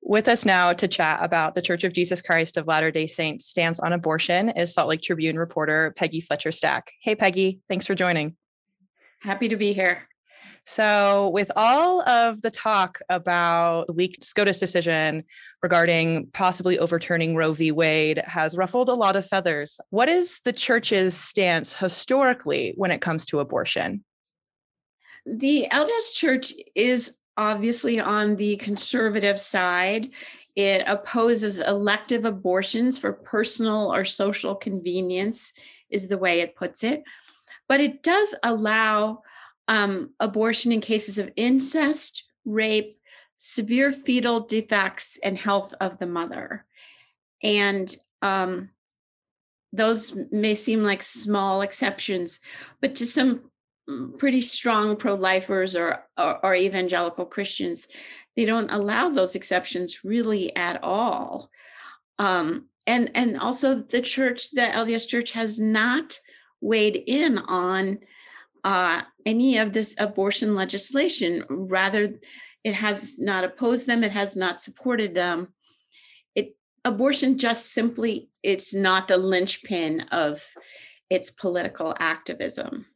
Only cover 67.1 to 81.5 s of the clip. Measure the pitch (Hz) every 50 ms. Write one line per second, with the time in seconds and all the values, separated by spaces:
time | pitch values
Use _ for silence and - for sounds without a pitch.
67.1 | 247 277 311 320 247 196 - - 180 185 180 185 185 190 190 190 196 202 - _
68.1 | _ - - - - - - _ _ _ _ 190 196 185 180 175 165 170 - -
69.1 | _ _ - 214 220 226 247 269 262 220 220 214 190 220 214 214 - - 214 208
70.1 | 208 - 196 202 208 - - 214 208 190 190 185 190 196 - - 262 277 302 370
71.1 | 320 - 220 170 175 165 - - 135 160 190 185 185 185 190 196 196 214 208 208
72.1 | - - _ - - - - - _ _ _ 220 208 196 214 214 208 202 - -
73.1 | - - - 202 196 185 185 185 185 - 254 233 247 247 254 - 240 233 233 208
74.1 | 196 208 202 202 - 196 185 180 175 - - - - _ - 254 247 233 214 196
75.1 | 170 175 180 180 175 165 180 185 _ _ _ _ _ _ _ _ _ - _ _
76.1 | - - _ _ _ - 208 - - _ _ _ _ _ _ 233 226 196 247 277
77.1 | 285 269 - 262 269 262 - 233 233 233 - - - - 220 233 233 - 220 233
78.1 | 214 - - _ _ _ _ 196 196 190 - - - 196 196 185 185 190 190 -
79.1 | 196 185 185 185 190 180 185 196 - - - - 208 175 165 160 156 160 - -
80.1 | - 170 160 147 151 147 - - - - - - - - - - - _ _ _
81.1 | 185 185 185 - - - - 190